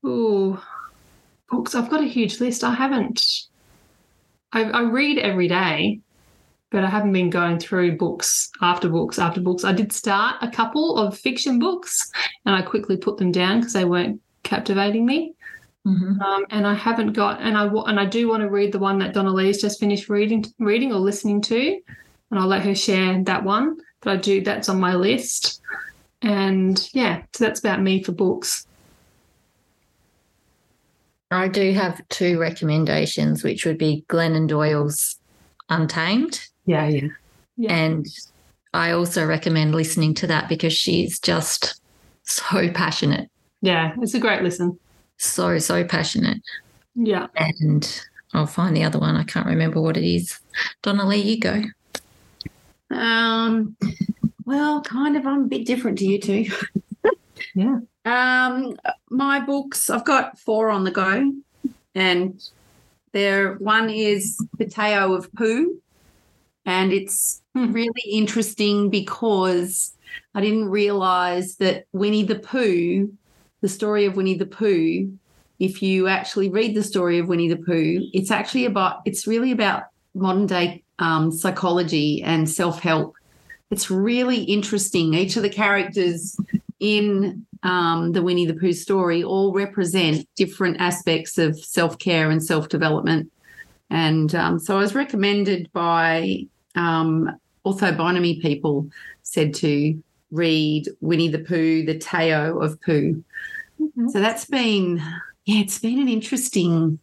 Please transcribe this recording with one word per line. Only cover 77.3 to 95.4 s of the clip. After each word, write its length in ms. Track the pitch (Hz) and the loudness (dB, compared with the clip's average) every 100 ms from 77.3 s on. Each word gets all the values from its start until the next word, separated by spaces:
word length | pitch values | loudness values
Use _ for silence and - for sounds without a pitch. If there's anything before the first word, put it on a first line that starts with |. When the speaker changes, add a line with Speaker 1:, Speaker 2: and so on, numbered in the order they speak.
| 170 170 | 2 2
Speaker 3:
the 80 | 165 | 0
Pooh, 500 | 165 170 156 175 - | 0 0 2 0 -2
it's 180 | 190 190 | -4 -2
actually 320 | 208 208 262 247 | -2 -2 -2 0
about, 360 | 202 185 - | 2 0 0
it's 240 | - - - | -6 -6 -2
really 240 | 226 262 | 0 0
about 320 | 240 202 175 - _ _ 190 | 2 0 0 -6 _ _ -4
modern 300 | 190 190 202 | 0 2 2
day, 380 | 180 175 - _ - | 2 0 -4 _ -4
um, 320 | 165 160 160 | 0 2 2
psychology 920 | 160 190 185 185 175 170 156 151 147 | 0 -2 -2 0 0 2 0 0 0
and 260 | - 160 156 | 0 0 0
self-help. 640 | - 175 160 170 160 - - _ _ _ - _ | 0 -2 -2 0 0 0 -8 _ _ _ -20 _
It's 180 | 196 - | -6 -2
really 520 | 190 202 240 247 247 | 0 0 2 2 0
interesting. 720 | 175 202 202 208 196 185 160 | 0 0 0 -2 0 0 2
Each 220 | 160 185 233 | 2 0 0
of 80 | |
the 60 | 202 | -2
characters 880 | 196 208 202 175 202 180 170 175 - 202 - - - | 0 0 0 0 0 0 -2 -8 -8 -4 -4 -6 -6
in, 640 | 208 214 208 196 196 190 - - | 0 2 2 0 0 -4 -14 -6
um, 480 | 185 180 170 165 170 | -2 0 2 2 0
the 80 | 175 | 0
Winnie 220 | 175 175 170 | 2 2 0
the 100 | 160 | 0
Pooh 180 | 185 | 0
story 500 | 175 - 196 180 170 | 0 0 0 2 0
all 300 | 170 190 196 | 0 2 2
represent 760 | 190 202 202 175 185 165 156 - - | 0 -2 -2 0 2 2 0 -4 -2
different 420 | 185 - 185 165 | -2 0 -2 0
aspects 560 | 180 175 - 160 160 - | 0 0 0 -2 -2 0
of 200 | 160 156 | 0 0
self-care 720 | - - 170 160 - 165 156 | -4 0 0 0 0 2 2
and 120 | 160 | 0
self-development. 880 | 156 160 156 151 156 151 170 160 151 _ _ - - _ _ | 0 -2 0 0 0 0 2 0 -2 _ _ -20 -20 _ _
And, 440 | 165 160 160 151 170 | 0 2 2 2 2
um, 220 | 165 170 | 0 0
so 180 | - 196 | 0 0
I 20 | |
was 160 | 202 233 | 2 0
recommended 720 | 277 220 202 202 | -2 0 2 2